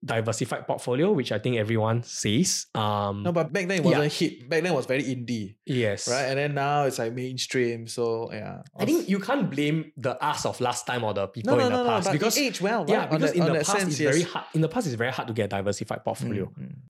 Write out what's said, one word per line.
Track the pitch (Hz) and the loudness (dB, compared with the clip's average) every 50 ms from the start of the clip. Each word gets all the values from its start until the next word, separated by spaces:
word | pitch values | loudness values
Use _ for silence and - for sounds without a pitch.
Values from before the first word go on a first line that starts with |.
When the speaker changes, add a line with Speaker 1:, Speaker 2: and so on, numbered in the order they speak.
| - | -6
Speaker 1:
Diversified | - 117 113 107 117 110 - 135 - 151 135 - | -2 0 0 0 0 0 -2 -2 -2 -4 -4 -4
portfolio, | - 143 - - - 123 131 160 196 214 | -4 -4 -4 -2 -2 0 2 2 2 2
which | 156 120 - 117 | 2 0 0 -2
I | 104 | -2
think | - 127 123 | -2 0 0
everyone | 117 107 104 113 110 107 110 113 117 120 | 0 0 2 2 2 2 2 2 0 -2
says. | - - - - 110 104 123 185 - - - - - - | -4 -6 -4 -2 0 2 2 2 2 0 -2 -4 -4 -4
Um, | 110 107 107 104 104 101 101 101 101 104 | -2 0 0 0 0 0 0 -2 -2 -2
Speaker 2:
No, | 175 175 | 0 0
but | 170 160 151 - | 0 0 0 0
back | 196 185 | -2 -2
then | 175 196 180 | 0 0 2
it | 147 | 4
Speaker 1:
yeah. | - - 135 | 4 6 4
Speaker 2:
wasn't | 147 151 147 | 4 2 0
hit. | - 175 151 - - - 127 | 0 0 -2 -2 -4 -6 -2
Back | 160 160 165 | 0 0 2
then | 185 170 | 2 2
it | |
was | 135 120 | 0 0
very | - 127 139 139 | 0 0 0 0
indie. | 120 131 123 120 113 123 110 104 - 107 _ - | -2 -4 -4 -4 -4 -4 -4 -4 -6 -10 _ -6
Speaker 1:
Yes. | - 135 123 117 107 101 95 - - | -2 0 2 2 2 0 0 -2 -2
Speaker 2:
Right? | 120 131 139 127 | 0 0 0 0
And | 135 135 | 0 0
then | 143 147 147 | 0 0 0
now | 143 139 143 143 147 143 | 0 0 2 2 2 2
it's, | 135 127 131 | 2 2 0
like, | 120 113 117 | -2 -2 -2
mainstream. | 127 127 127 131 123 - - - 131 123 120 117 113 117 113 | -4 -6 -6 -4 -4 -4 -2 2 2 2 2 0 -2 -6 -8
So, | - - 120 117 113 113 113 - - | -4 -2 0 0 0 -2 -4 -6 -8
yeah. | 107 104 98 92 90 90 - - - | -8 -10 -10 -10 -12 -14 -14 -8 -4
Speaker 1:
I | 190 | 0
think | 226 320 339 - - | 2 2 2 2 2
you | 190 202 | 0 0
can't | 190 - 262 285 214 147 | 0 0 0 0 0 0
blame | 131 139 147 147 151 160 156 - - | 0 0 0 0 0 0 -2 -6 -8
the | - 120 131 120 - - | -4 -2 -2 -2 0 0
us | 147 151 - - | -2 0 0 -2
of | 127 101 - | -4 -2 0
last | 123 120 123 - - | 0 0 0 -2 -4
time | - 123 123 117 | -4 -4 -2 -2
or | 107 101 | -2 -2
the | 101 98 | -2 -2
people | 95 - 120 110 220 262 | -4 -4 -4 0 2 4
Speaker 2:
No, | 123 | 4
no, | 262 | 4
Speaker 1:
in | 247 247 | 4 2
the | 254 | 2
Speaker 2:
no, | 247 | 2
no, | 240 | 2
Speaker 1:
past | 226 208 180 | 2 2 2
Speaker 2:
but | 196 180 | 2 2
it | 151 | 2
Speaker 1:
because | - 226 - - | 2 2 2 2
Speaker 2:
aged | 285 254 190 - | 0 0 0 0
well, | 175 196 226 226 170 139 | -2 0 0 0 0 2
Speaker 1:
yeah, | 208 214 | 2 2
Speaker 2:
right? | 180 143 | 2 2
On | 160 156 | 2 2
Speaker 1:
because | - 151 - | 2 2 2
Speaker 2:
that, | |
Speaker 1:
in | 175 170 | 4 4
Speaker 2:
on | 165 | 4
Speaker 1:
the | - | 4
Speaker 2:
that | 160 156 | 2 2
Speaker 1:
past | 165 202 202 | 2 2 2
Speaker 2:
sense, | 196 175 151 | 2 0 0
Speaker 1:
it's | 131 | 2
very | 151 143 139 160 | 2 4 4 4
Speaker 2:
yes. | 180 - | 2 0
Speaker 1:
hard. | - - - - - | -2 -8 -8 -2 0
In | 160 | 2
the | 160 156 | 2 2
past, | - 247 240 | 2 0 -2
it's | 160 120 | -2 0
very | 110 117 127 120 | 0 0 -2 -2
hard | - - - | -2 -4 -4
to | 113 | -2
get | 113 104 | 0 0
a | 101 | 0
diversified | 98 98 98 101 101 - - - 110 - - | 0 -2 0 0 -2 -2 -2 -6 -6 -4 -4
portfolio. | - 101 - 127 120 113 104 92 | -4 -4 -4 -4 -4 -2 -2 -4
Speaker 2:
Mm, | - - - - | -4 -6 -10 -14
mm. | - - - - - | -14 -14 -14 -8 -2